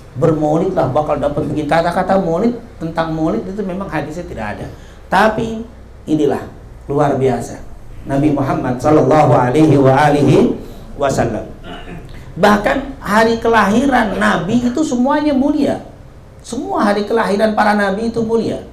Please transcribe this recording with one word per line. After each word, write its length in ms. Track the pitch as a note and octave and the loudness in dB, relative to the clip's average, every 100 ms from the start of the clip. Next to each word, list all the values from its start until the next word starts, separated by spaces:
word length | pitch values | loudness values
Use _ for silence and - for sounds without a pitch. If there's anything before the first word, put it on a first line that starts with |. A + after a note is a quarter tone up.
| - B2 | -14 -2
"Bermaulidlah 720 | D3+ D3+ D3+ D#3 F#3 F3+ - | 0 2 0 0 0 -2 0
bakal 320 | D3 D3+ C#3+ | 0 -2 -2
dapat 320 | C#3+ D3 D3+ | -2 -2 -4
begini." 160 | D3+ C#3+ | -4 0
Kata-kata 480 | D#3+ E3+ F#3 F#3 F#3+ | 0 0 0 0 0
maulid, 400 | E3+ E3 A#3 A#3+ - - | 0 0 0 -2 -10 -10
tentang 320 | E3 E3 D#3+ | -6 -4 -4
maulid 320 | D#3 D#3+ A3 | -2 -2 -2
itu 160 | F#3 G3+ | -4 -6
memang 320 | F#3+ F#3 D#3+ | -6 -6 -6
hadisnya 320 | D3+ C#3 F3 | -6 -6 -10
tidak 220 | E3+ A#2 G#2 G2+ | -10 -10 -8 -8
ada. 100 | - - - - - | -12 -16 -20 -18 -2
Tapi 480 | F3+ A3 A3+ A3+ A3+ - - - - - | 2 2 0 -4 -6 -10 -16 -20 -12 -2
inilah 400 | D#3 D3 - - - - - - | 0 2 0 -8 -16 -20 -14 -4
luar 320 | C#3 D3 C3 | 0 0 2
biasa 400 | C3 A#2+ - - - - - - - | 0 0 -6 -12 -14 -16 -16 -14 -4
Nabi 240 | C#3 D3+ | 0 0
Muhammad 480 | C#3+ C3 E3+ B2+ B2 | 0 -2 -2 -2 -2
sallallahu 560 | D3+ D#3 - D#3 C3 C3 | 2 4 4 4 4 4
alaihi 400 | B2 D3 D3+ C#3 | 4 4 6 6
wa 160 | C3 C3+ | 6 6
alihi 560 | D3+ C#3+ B2 F#3 A#3+ - - - - - | 4 4 4 6 4 0 -10 -16 -12 -4
wasallam. 480 | C#3 C#3 A2+ G#2 F#2+ - - - - - - - - - | -2 0 -2 -4 -8 -14 -14 -14 -14 -14 -14 -16 -12 2
Bahkan 640 | G3+ G#3 A#3 C4+ - - | 4 4 0 -2 -6 -8
hari 320 | - G#3 A3+ A3+ | 0 2 4 2
kelahiran 800 | A#3 A3+ G3 A3+ C#4+ B3 G#3+ F#3+ | 2 4 4 4 4 2 0 0
Nabi 480 | G#3+ F3+ E3 A#3+ | 0 0 0 0
itu 160 | B3 C#4 | 2 0
semuanya 560 | D4+ B3 C4 D4+ D4 C4 | 0 2 2 2 2 2
mulia. 480 | C#4+ D4 A3+ - - - - - - - | 2 2 0 -2 -8 -20 -20 -20 -20 -20
Semua 400 | - A#3+ F#4+ F4+ | -12 -8 -4 0
hari 240 | G#3 G#3 G#3 | 2 0 0
kelahiran 480 | A3+ F#3+ G#3 A3 | 0 0 0 0
para 160 | G#3+ G#3+ | 2 2
Nabi 400 | G#3 G3+ G3 A#3 | 2 0 -2 -4
itu 80 | A#3 | -4
mulia 480 | A3 A3+ E3 - - | -2 0 -2 -6 -10